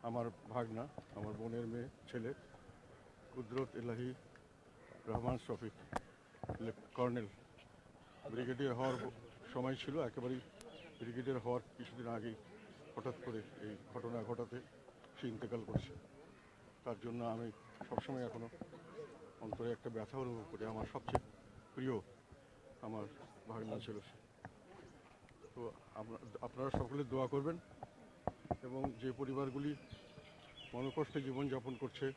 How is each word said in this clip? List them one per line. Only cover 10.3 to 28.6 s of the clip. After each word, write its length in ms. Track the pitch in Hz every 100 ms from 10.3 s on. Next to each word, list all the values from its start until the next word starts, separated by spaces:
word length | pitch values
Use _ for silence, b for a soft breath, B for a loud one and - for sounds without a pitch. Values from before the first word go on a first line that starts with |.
| 127 - - - - - -
ব্রিগেডিয়ার 380 | 117 117 127 127
হওয়ার 220 | 117 123 - -
কিছুদিন 300 | 120 120 117
আগেই 280 | 117 113 110 - - - - - -
হঠাৎ 180 | 131 117 -
করে 160 | 110 104 -
এই 140 | 107 101 -
ঘটনা 300 | 123 117 117
ঘটাতে 380 | 107 120 117 123 123 - - - - -
সে 60 | 127
ইন্তেকাল 360 | 113 110 117 107
করেছে। 260 | - - - - - - - - - - -
তার 120 | 127 113
জন্য 200 | 120 120
আমি 280 | 117 113 117 107 - - -
সবসময় 360 | 120 - 131 123
এখনো 240 | 113 117 - - 160 - - - - - -
অন্তরে 300 | 110 107 117
একটা 180 | 117 131
ব্যথা 280 | 113 107 135
অনুভব 260 | 127 117 104
করি। 140 | 107 110
আমার 200 | 110 113
সবচেয়ে 260 | 135 - - - - - - - -
প্রিয় 220 | 131 117 - - - - - - - -
আমার 220 | 110 110 104 - - - -
ভাগনা 320 | 113 110 107
ছিল 200 | 110 104
সে। 480 | - - - - - - - - - - - - - - - -
তো 160 | 117 - - -
আপনা-, 240 | 110 113 120 104
আপনারা 280 | 117 127 135 -
সকলে 240 | 123 139
দোয়া 240 | 135 131 127
করবেন 300 | 139 143 170 - - - - - - - - - -